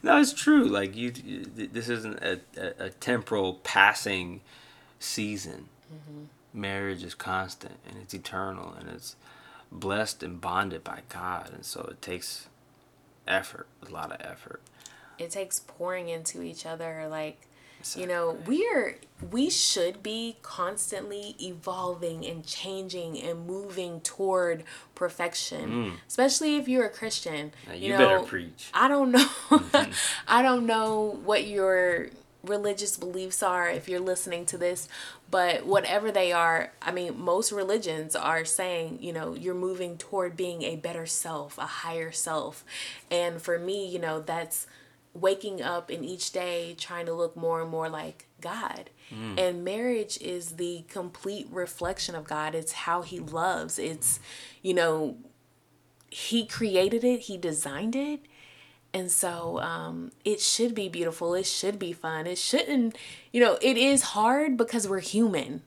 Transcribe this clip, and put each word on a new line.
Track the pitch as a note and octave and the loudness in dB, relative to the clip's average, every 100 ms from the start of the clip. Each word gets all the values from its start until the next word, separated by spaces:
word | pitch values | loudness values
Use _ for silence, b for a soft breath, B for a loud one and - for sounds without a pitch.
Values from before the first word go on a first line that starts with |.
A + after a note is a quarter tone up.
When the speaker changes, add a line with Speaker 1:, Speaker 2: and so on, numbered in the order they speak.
Speaker 1:
No, | - D4 | 8 8
it's | C4+ | 8
true. | - - D4+ A#3+ | 4 6 8 8
Like, | G2+ G2 G#2+ | 2 0 -2
you, | B2 A#2+ | -6 -6
you, | G#2 F#2+ F2 | -10 -10 -10
th-, | A2 G2+ | -8 -6
this | A2+ A#2 | -6 -4
isn't | A#2 A2 - | -4 -4 -4
a, | F2+ F#2 - - | -2 -4 -6 -8
a, | F#2 - F#2 | -8 -6 -10
a | |
temporal | - - B2 - G#2+ F#2 F#2 | -6 -2 0 0 0 0 -2
passing | - A2 G2+ - G#2 F#2+ F2 F#2+ - B B B B B | 2 8 8 8 0 -2 -2 -10 -16 B B B B B
season. | - - G#2+ - F3+ - - _ _ | -6 -4 -4 -4 -8 -12 -16 _ _
Speaker 2:
Mm-hmm. | D#3 D3 D3 D3+ _ _ A2+ | -20 -16 -18 -18 _ _ -8
Speaker 1:
Marriage | G2 G2 G2 F2+ | -4 -4 -4 -6
is | F2 - | -10 -10
constant, | - F#2+ F#2 - - - - | -4 -4 -4 -10 -16 -18 -18
and | G2+ | -18
it's | G2 | -12
eternal, | G2 - F#2+ F#2+ F#2+ F2 E2+ | -12 -8 -6 -6 -6 -12 -14
and | E2 | -14
it's | E2 - - B B B B B | -14 -16 -18 B B B B B
blessed | F2 F#2+ G2+ A2 - | -8 -2 0 0 -4
and | E2+ F2 | -10 -6
bonded | F2 F2+ G2 E2 | -2 0 0 -4
by | - - - | -10 -12 -12
God. | E2+ F2+ F2 - | -8 -6 -6 -8
And | - - | -12 -10
so | - - | -10 -10
it | - | -12
takes | - F2+ - - - _ _ _ _ _ _ _ - | -8 -8 -8 -12 -14 _ _ _ _ _ _ _ 0
effort, | F#2+ - - - _ - | 0 0 -14 -18 _ -14
a | |
lot | D#2+ D#2+ | -10 -10
of | - | -10
effort. | - - - - - B B B B - | -12 -14 -16 -18 -18 B B B B -12
Speaker 2:
It | E3+ | -8
takes | G3 F#3 - | -6 -4 -6
pouring | - - F3 F#3 E3+ | -6 -8 -4 -4 -4
into | E3 E3 F3 | -6 -6 -8
each | E3+ E3 D#3+ | -10 -8 -10
other, | E3 E3 D#3+ D#3 | -6 -6 -6 -6
like, | D#3 D3+ - _ B B B - - | -6 -6 -8 _ B B B -10 -6
you | F3+ | -2
know, | F3 E3+ | 0 0
Speaker 1:
Exactly. | D#3+ E3 D4+ | -2 0 2
Speaker 2:
we're, | A4+ E4+ G#3+ - - - F2 | 4 2 0 -6 -20 -14 -6
we | A3 D4+ | 0 2
should | - - G3+ F3 F#3+ | 4 2 2 0 -2
be | G#3+ A3 A#3 A3 | -8 -6 -6 -10
constantly | - - F3+ G#3 - G3 G3 G3+ G3+ - | -14 -4 -4 -2 -4 -6 -8 -10 -10 -10
evolving | F#3 E3+ F#3+ F#3 F3+ F3 E3+ E3 D#3+ | -10 -8 -6 -4 -4 -2 -4 -6 -8
and | E3 D#3 | -8 -8
changing | - F#3+ F#3+ F#3+ F3+ E3 D3+ | -8 -6 -8 -6 -8 -6 -6
and | E3+ E3+ E3+ | -6 -6 -6
moving | F#3+ G3+ F#3 F3 E3+ | -8 -6 -6 -6 -6
toward | - - G3 F#3 F3 E3 - B B - | -8 -2 2 4 4 0 -6 B B -4
perfection, | F3+ - F3 - - D#3 D#3 | -4 -2 -4 -2 -4 -6 -4
Speaker 1:
Mm. | A#3 G#3+ E3 - | -2 -2 -6 -6
Speaker 2:
especially | - C4+ C4 D#4 D4 | 4 4 4 2 2
if | B3+ | 2
you're | B3+ A3 | 2 2
a | |
Christian. | - A3 - E3+ D3+ D3+ - - | -2 -6 -4 -4 -6 -6 -12 -14
Speaker 1:
Now, | |
Speaker 2:
You | F2 F#2+ | -6 0
Speaker 1:
you | - | 8
better | B2+ F#3 | 8 8
Speaker 2:
know, | |
Speaker 1:
preach. | - F#2+ E2+ - - | 2 -6 -6 -12 -2
Speaker 2:
I | - C4 | 4 6
don't | C#4+ C4+ | 6 8
know. | B3 C#4 | 8 8
<laughs> | - - | 4 6
Speaker 1:
Mm-hmm. | D4+ - C#4+ - B B B - | 6 8 4 4 B B B 4
Speaker 2:
I | A#3 | 6
don't | C4 B3 A#3 | 8 6 4
know | A3+ A3 G#3+ G#3+ F#3+ | 2 2 2 0 -2
what | F3+ G#3 G#3 | 2 2 2
your | G3+ F#3+ F#3 F3+ E3+ - - - _ | 2 4 6 6 2 -2 -12 -20 _
religious | F#3+ G#3 G#3 G3 G3+ - | -4 0 0 -2 -4 -4
beliefs | F3+ F3+ F#3 F#3+ | -4 -6 -4 0
are | G3 F3+ F3 | 2 2 2
if | E3+ E3+ | 0 -2
you're | F3+ | -2
listening | F#3 F3+ F#3+ F3 E3+ | 0 -2 -2 -4 -4
to | F3+ | 0
this, | F3 F3+ - B B B - | 0 -2 -8 B B B 0
but | F#3 F3+ E3+ - | 4 4 4 4
whatever | G3 F#3 G3+ A3 | 4 6 2 2
they | G3+ F3+ | 2 4
are, | F3 E3+ E3 - - | 6 6 4 0 -4
I | - | -4
mean, | F3+ F3 - | -2 -4 -4
most | F3 F#3 A3+ | 0 2 2
religions | G3+ F#3+ A3 G3 D#3 D#3 - | 0 0 0 0 -4 -2 -2
are | D3 D#3+ E3 | 0 0 0
saying, | - F#3 E3+ E3 E3 | -2 0 -2 -4 -6
you | F3 | -6
know, | E3 D#3+ E3 | -6 -6 -4
you're | F3 F3+ | -4 -2
moving | F#3 F#3 F3+ E3 | -2 -2 -6 -8
toward | - G3+ F3+ E3 | -6 -2 -2 -2
being | F3+ E3+ | -6 -4
a | D#3 D#3+ | -6 -4
better | E3+ E3+ E3 | -6 -6 -4
self, | - E3+ D#3 D3 - | -4 -4 -6 -8 -8
a | D3+ - | -8 -6
higher | E3 E3 D#3+ | -6 -4 -4
self. | - - D#3 - D#3 - B B B - | -4 -2 -2 -4 -10 -14 B B B -2
And | F3 F3 E3+ | 0 2 -2
for | E3+ E3+ | -2 0
me, | F3 G3+ F#3+ | 0 -4 -4
you | F3 | -4
know, | E3 D#3 | -2 -4
that's | D#3 E3 D#3+ - - B B B _ E3+ | -2 -4 -4 -6 -8 B B B _ 2
waking | F#3+ G3 G#3 F#3 | 2 2 -2 -6
up | C3 F3 E3+ | -4 -4 -4
in | E3+ | -8
each | D3 F3+ - | -6 -6 -4
day | F#3 F3+ F3 E3+ E3 | -2 -2 -2 -4 -10
trying | - F3 E3+ | -8 -6 -4
to | |
look | E3 E3+ E3+ | -2 -2 0
more | E3 E3 | 0 0
and | E3 | -2
more | D#3+ D#3+ | -2 -4
like | D#3 D#3 D#3 - _ | -4 -10 -14 -20 _
God. | E3+ G#3+ - - - _ B | -8 -4 -6 -6 -14 _ B
Speaker 1:
Mm. | A2 A3 G#2 | -10 -6 0
Speaker 2:
And | F3+ F3 | 2 0
marriage | F3+ G#3 B3 A#3 G#3 - | -4 -2 0 0 -2 -6
is | - F3+ E3+ E3 | -6 -6 -8 -6
the | F3 F3 E3 | -6 -6 -10
complete | G3 F3+ F3 G3 G3+ - | -8 -8 -8 -8 -8 -8
reflection | F#3 F3 - F3 F#3+ - E3 | -6 -6 -4 -4 -2 -4 -6
of | D3+ | -6
God. | D3+ D#3 | -4 -2
It's | D#3+ D#3 | -2 -4
how | - - E3+ | -4 0 0
he | E3+ F3+ | 0 -8
loves. | D#3+ D#3+ F3+ E3+ D#3+ - | -6 0 2 0 -2 -4
It's, | D#3 D#3 - - B B B B | -4 0 0 0 B B B B
you | F#3 | 2
know, | F3+ E3+ D#3 D3+ - - _ _ _ _ _ _ _ _ | 4 4 4 0 -4 -16 _ _ _ _ _ _ _ _
he | - - A#3 G#3+ | -10 0 0 0
created | - A3 F#3 G3 A#3 | -2 2 6 6 4
it. | B3 B3 | 4 2
He | B3 F#3+ | -2 -4
designed | F3 D3+ C#3 C#3 G#3+ B3+ | -2 -2 -2 -2 -2 0
it. | C#4+ D4 - B B B B B _ | -2 -6 -10 B B B B B _
And | F#3+ F3+ | -4 0
so, | - F3+ E3+ E3+ E3+ | 0 0 -2 -4 -2
um, | E3 E3 E3 E3 - - | -4 -4 -6 -8 -10 -4
it | G#3 G#3 | -2 2
should | - - A#3+ | 2 4 2
be | A3 F#3+ | 0 -4
beautiful. | E3+ E3 E3 E3+ | -2 -2 -2 0
It | F3+ F#3 | 0 0
should | - F#3 G#3 | 0 -2 -2
be | F#3 | -6
fun. | E3+ D#3+ D#3+ E3 | -6 -6 -4 -4
It | F3+ | -4
shouldn't, | - B3 - C#4 A#3 B B B B | 2 2 2 2 2 B B B B
you | - | 6
know, | A#3 - | 6 8
it | C4 A#3 | 4 6
is | C4+ C#4 - G#3 | 6 6 4 4
hard | A3 C#4 D#4 B3 | 6 6 4 2
because | A#3 A#3+ G3+ | 2 2 0
we're | F#3+ | -2
human | E3 G3+ A3+ E3+ B2 D#3+ | 0 4 4 4 -2 -8